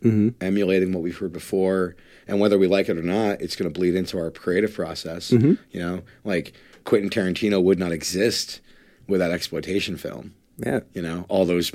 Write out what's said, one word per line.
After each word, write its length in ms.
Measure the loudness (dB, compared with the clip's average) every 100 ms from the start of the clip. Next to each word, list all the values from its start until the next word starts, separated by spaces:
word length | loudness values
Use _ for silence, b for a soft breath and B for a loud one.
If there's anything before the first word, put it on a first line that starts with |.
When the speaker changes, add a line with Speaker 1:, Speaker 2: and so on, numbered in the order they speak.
Speaker 1:
Mm-hmm. 280 | 2 4 2 0
Speaker 2:
emulating 480 | -2 0 4 4 2
what 80 | 0
we've 160 | -4 -6
heard 160 | -8
before. 640 | -8 -4 0 2 2 -2 -6 b b b
And 140 | 2
whether 180 | 4 6
we 80 | 4
like 220 | 4 2
it 100 | -2
or 60 |
not, 360 | 0 0 0 -2
it's 140 | -6
gonna 160 | -6 -6
bleed 240 | 0 0
into 240 | 0 -2 -4
our 140 | -6
creative 420 | -6 -2 0 0
process. 560 | -2 -8 -8 -10 -10 2
Speaker 1:
Mm-hmm. 220 | 4 6 2 -2
Speaker 2:
You 80 | -8
know, 220 | -6 -6 -10 b
like, 300 | -4 -4 -4 -14 b b
Quentin 260 | 0 0 2
Tarantino 540 | -2 -2 0 0 2
would 160 | 4 4
not 140 | 2
exist 680 | -4 -4 0 0 0 -6 -10 b b b b -2
without 240 | 0 0
exploitation 680 | -2 -4 -8 -4 -4 -4 -8
film. 380 | -10 -12 -16 -20 _ -8
Speaker 1:
Yeah. 220 | -4 -4 -6
Speaker 2:
You 100 | -10
know, 220 | -8 -8 -2
all 180 | 0 2
those, 240 | 2 0